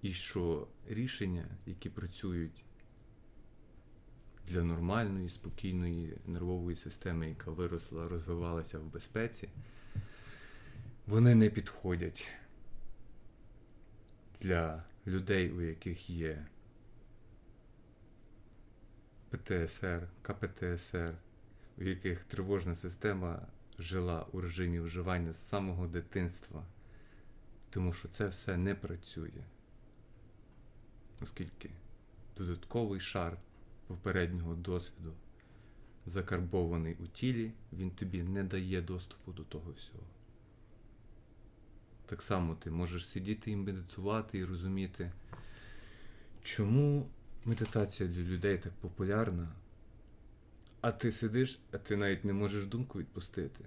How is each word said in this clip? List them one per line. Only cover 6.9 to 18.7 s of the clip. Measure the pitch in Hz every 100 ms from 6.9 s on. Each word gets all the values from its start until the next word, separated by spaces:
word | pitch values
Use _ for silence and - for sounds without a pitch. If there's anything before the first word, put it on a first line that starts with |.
| - 92 82 80
яка | 76 -
виросла, | 80 87 85 - 80 85
розвивалася | 87 82 85 85 82 80 80
в |
безпеці, | 80 - - 110 113 - - - - - - - - - - - - - - - - - -
вони | 110 120
не | 113 107
підходять | 104 - - 95 87 87 82 - - - - - - - - - - - - - - - - - - - - - -
для | 95 87 82 78 - - -
людей, | 92 92 98 90
у | 87
яких | 82 80 - 82 -
є | 85 80 76 76 - - - - - - - - - - - - - - - - - - - - - -